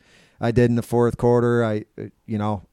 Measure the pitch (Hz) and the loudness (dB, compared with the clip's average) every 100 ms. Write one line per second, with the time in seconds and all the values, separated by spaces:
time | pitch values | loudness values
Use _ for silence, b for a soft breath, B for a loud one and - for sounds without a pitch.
0 | b b b b 113 117 120 120 - 120 | b b b b -2 2 2 0 -2 0
1 | 120 - 120 120 120 120 117 107 - - | 0 2 2 2 2 2 0 -4 -8 -14
2 | 107 - - 110 104 104 - | -16 -16 -8 -4 -4 -6 -8